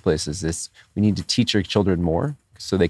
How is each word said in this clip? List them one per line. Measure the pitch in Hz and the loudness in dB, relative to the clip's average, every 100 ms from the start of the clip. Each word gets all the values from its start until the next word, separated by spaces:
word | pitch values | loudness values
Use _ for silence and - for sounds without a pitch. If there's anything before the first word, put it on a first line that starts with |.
| 95 | 2
places, | 78 76 85 | 0 -2 -6
it's, | 80 82 - - - | -4 -6 -10 -16 -10
we | 104 104 | 0 2
need | 92 | 0
to | - - | -2 0
teach | 117 | 2
our | 104 | 0
children | 92 107 98 87 | 0 0 2 2
more | 85 85 147 143 _ - | 0 0 -2 -6 _ -16
so | - 95 | -4 0
they | 87 | 0